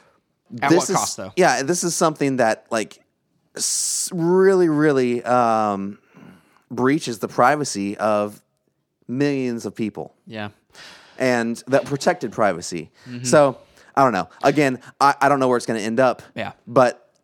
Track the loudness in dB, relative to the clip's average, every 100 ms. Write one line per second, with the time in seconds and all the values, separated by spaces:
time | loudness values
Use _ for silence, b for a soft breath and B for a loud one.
0 | b b _ _ _ -4 2 2 2 -2
1 | -2 -6 -8 0 2 2 0 -2 -2 0
2 | 0 0 -2 0 0 0 -4 -6 -6 -12
3 | _ _ _ _ _ -8 -6 -4 -4 -6
4 | -6 -4 0 4 4 4 2 2 2 2
5 | 0 -2 0 2 2 2 0 -2 -6 -10
6 | _ B B B B B B -2 0 0
7 | -2 -8 -4 2 2 2 -2 -4 -6 -2
8 | 0 0 -2 -8 _ _ _ _ _ _
9 | -10 -4 -2 -2 -4 -6 -8 -8 -8 -8
10 | -14 _ -18 -14 -14 -14 _ B B B
11 | B B 0 0 -2 -6 -2 -2 0 -4
12 | -2 -2 -4 -2 0 -2 -6 -10 -12 _
13 | -18 -10 2 4 4 0 _ b b b
14 | 2 2 -4 B 0 2 0 -2 B B
15 | 2 4 2 2 2 0 -2 -4 -2 0
16 | 2 0 -8 -12 -12 -12 -2 2 2 2
17 | _ _